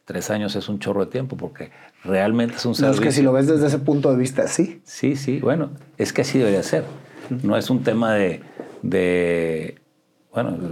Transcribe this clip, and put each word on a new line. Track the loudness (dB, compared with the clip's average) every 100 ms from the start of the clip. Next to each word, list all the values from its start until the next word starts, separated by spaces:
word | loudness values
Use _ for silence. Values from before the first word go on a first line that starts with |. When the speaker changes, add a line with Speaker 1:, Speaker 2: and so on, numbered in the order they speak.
| -10
Speaker 1:
tres | -6 -2
años | -2 -2 -4
es | -4
un | -4
chorro | -2 -2
de | -2
tiempo, | -4 -6 -8
porque | -10 -12 -16 -18 -20 _ -2
realmente | 2 2 2 0 -2
es | -4
un |
Speaker 2:
No, | 0
es |
que | 2
Speaker 1:
servicio. | 2 2
Speaker 2:
si | 4
lo | 4
ves | 4 4
desde | 4 2
ese | 2
punto | 2 2 4
de | 2
vista, | 2 0 0
sí. | 0 0 -4 -18
Speaker 1:
Sí, | -4 -2 0
sí, | -2 -2
bueno, | 0 0 -2 -8 -12 -6
es | -2
que | 0
así | 0 2
debería | 4 2
ser. | 0 -2 -4 -10 -18 -16 -8
Speaker 2:
Ujú. | -4 0
Speaker 1:
No | 0
es | 2
un | 0
tema | 2 0 2
de, | 2 2 -2 -10 -16 -16 -8
de, | -2 0 2 2 2 0 0 -2 -6 -12 _ _ _ _ _
bueno, | -4 -4 -4 -6